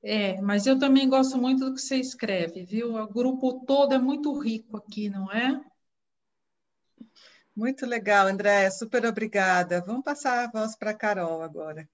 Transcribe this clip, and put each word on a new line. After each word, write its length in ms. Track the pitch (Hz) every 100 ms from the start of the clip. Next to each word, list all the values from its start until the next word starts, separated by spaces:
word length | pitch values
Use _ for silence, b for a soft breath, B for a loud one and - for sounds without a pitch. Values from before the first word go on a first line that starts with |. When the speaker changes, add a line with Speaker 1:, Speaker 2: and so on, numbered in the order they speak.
Speaker 1:
É, 380 | 214 214 196 185
mas 260 | 202 208 254
eu 100 | 269
também 300 | 277 269 262
gosto 300 | 262 262 262
muito 260 | 247 262
do 100 | 262
que 60 | 262
você 160 | - 262
escreve, 680 | 254 - 214 190 170 185
viu? 320 | 180 214 233 226
O 100 | 214
grupo 580 | 214 254 262 262 254
todo 300 | - 277 277
é 40 | 262
muito 380 | 262 294 294 277
rico 400 | 202 220 - 208
aqui, 320 | - 208 208
não 220 | 196 190
é? 300 | 214 254 294 - _ _ _ _ _ _ _ _ _ _ _ _ _ 226 b b b _
Speaker 2:
Muito 300 | - 233 269 254
legal, 400 | 233 202 202 196
Andréia. 420 | 196 202 202 190
Super 340 | 190 220 247 226
obrigada. 760 | 220 214 208 185 180 180 175
Vamos 180 | 180 247
passar 420 | 285 294 269 247
a 60 | 240
voz 260 | 220 220 220
pra 180 | 214
Carol 480 | 214 214 202 170 165
agora. 460 | 160 160 156 156 151